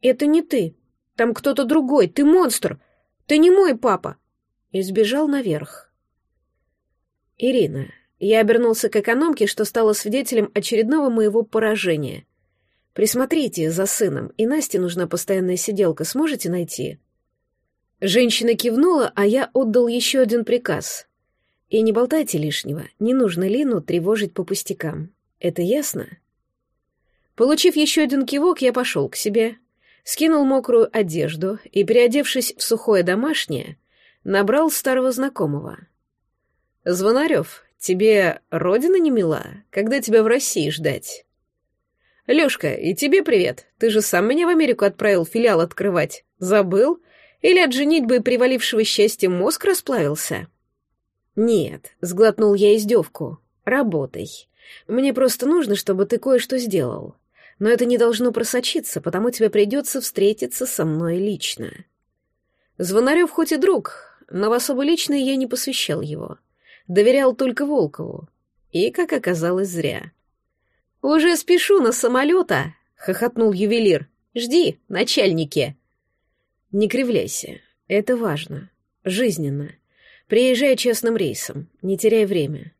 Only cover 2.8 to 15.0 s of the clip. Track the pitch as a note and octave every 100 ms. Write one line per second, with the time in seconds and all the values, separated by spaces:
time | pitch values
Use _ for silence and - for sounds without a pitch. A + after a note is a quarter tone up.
2.8 | _ _ _ _ _ D4+ E4+ F#4+ F#4 A#3
3.8 | B3 F#3 - - _ _ _ _ _ F#3+
4.8 | F#3+ F#3+ G#3+ C4+ D4+ C#4+ A#3 D3+ C#3+ -
5.8 | _ _ _ _ _ _ _ _ _ _
6.8 | _ _ _ _ _ _ A#3+ B3+ E3+ C#3
7.8 | C3+ - _ _ G3 A3 G#3+ A#3 A#3+ A3
8.8 | A3 G#3+ G#3 A#3 E4 D4+ G3+ - G#3 A#3
9.8 | A3 G#3+ G#3+ B3+ - A3+ G#3 - G3+ A3
10.8 | A3 D#4 C#4 A3+ G#3+ G#3+ A3 A3 A3 G#3+
11.8 | F3+ D#3 C3+ - _ _ _ _ _ _
12.8 | _ - A3 A#3+ C4 D#4+ C4 E3+ D#3+ E3
13.8 | G3 - G3 C#3 A2+ - A3 D4+ D4 F#3+
14.8 | F3+ E3+